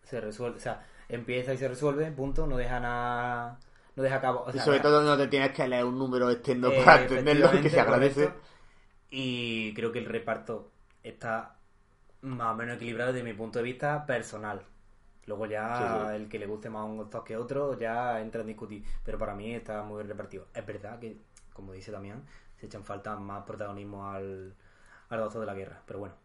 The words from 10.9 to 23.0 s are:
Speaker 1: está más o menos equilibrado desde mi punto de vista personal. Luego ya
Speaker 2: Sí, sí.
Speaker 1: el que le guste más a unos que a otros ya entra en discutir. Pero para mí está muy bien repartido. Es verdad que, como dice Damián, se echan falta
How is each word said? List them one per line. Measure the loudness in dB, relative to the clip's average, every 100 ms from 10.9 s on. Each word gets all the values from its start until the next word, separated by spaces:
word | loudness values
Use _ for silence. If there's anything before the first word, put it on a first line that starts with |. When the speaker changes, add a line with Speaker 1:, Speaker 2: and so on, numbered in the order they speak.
| _
Speaker 1:
está | -16 -10 -4 -4 -4 -20 _ _ _ _ _ -14
más | -10 -4 -2
o | -2
menos | -4 -4
equilibrado | -6 -2 -2
desde | -2 -4
mi | -8
punto | -6 -4
de | -4
vista | -2 -2 -2 -2
personal. | -4 -4 -8 -8 -8 -12 -20 -20 -20 -20 -20 -10
Luego | -6 -4
ya | -4 -2 -2
Speaker 2:
Sí, | 0 -2 -2
sí. | -6
Speaker 1:
el | -8
que | -8
le | -8
guste | -8 -8
más | -8
a | -8
unos | -8 -8 -10
que | -8 -8
a |
otros | -4 -2 -2 -2
ya | -2 0 0 -2
entra | -4 -6
en | -8
discutir. | -8 -12 -8 -4 -4
Pero | -4 -4
para | -4 -4
mí | -8
está | -8 -6 -8
muy | -8 -10
bien | -10
repartido. | -10 -10 -12 -12
Es | -12 -10
verdad | -10 -10 -12
que, | -14 -14 _ -20 -20
como | -18 -16
dice | -14 -12
Damián, | -12 -10 -14 -16 -20 -20 -18
se | -16
echan | -14
falta | -10 -10